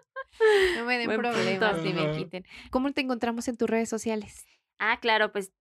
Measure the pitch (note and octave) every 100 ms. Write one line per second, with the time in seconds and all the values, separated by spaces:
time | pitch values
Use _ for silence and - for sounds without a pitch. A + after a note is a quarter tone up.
0 | - C5+ C5+ - A4 G#4 F#4 F4 A#3+ B3
1 | A#3 - A#3+ A3+ - F#3+ A3 G3+ G3 E3
2 | D3+ D#3 F#3+ F#3 - - - B3+ C#4 C#4+
3 | C4 A#3+ A#3 A#3 C4 A#3 A3+ A3+ A3+ A3
4 | A3+ G#3+ G3+ - - _ _ - G#3 A#3+
5 | A#3 G#3+ G#3+ G#3 G3 _